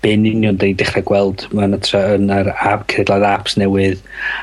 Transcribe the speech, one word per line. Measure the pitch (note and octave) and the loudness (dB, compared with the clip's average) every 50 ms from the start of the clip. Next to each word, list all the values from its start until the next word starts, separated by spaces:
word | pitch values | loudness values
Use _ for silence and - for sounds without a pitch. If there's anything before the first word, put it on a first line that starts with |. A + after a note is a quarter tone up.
be' | - G#2+ G#2+ | 0 2 2
yn | G#2+ G#2+ | 4 2
union | A2 G#2+ A2+ A2 G#2+ G2 | 2 2 2 0 0 0
'dan | F#2+ G2+ G2 | 2 0 0
ni'n | F#2+ F#2 | 0 0
dechrau | G2+ - - G#2 F#2 | -2 -2 -2 -4 -2
gweld | - G2+ G2+ G2+ G2 F#2+ - - - | 0 2 2 2 0 -2 -6 -10 -6
mewn | - G#2 G2+ G2 G2+ | -2 0 0 0 0
y | G2 - | 0 -2
tra-, | - - G2+ F#2+ G2+ G#2 | -2 0 0 2 2 2
yn | G2 G2+ G2 | 2 2 2
yr | G2 G2 F#2+ F#2 - | 2 0 0 -2 -2
app, | - - G2+ G#2 G#2 - | -2 -2 0 0 -2 -4
cydlad | - - - G2 G2 G2+ G2 G#2 | -4 -2 -2 0 2 2 2 4
apps | G2+ G2 F#2+ - - - G2+ | 2 2 0 -2 -4 -2 0
newydd, | G2 G2 G2 G2 G2 F#2+ F#2 F#2+ - - - - - - - - | 0 2 2 2 2 0 -2 -4 -8 -18 -14 -10 -8 -8 -8 -8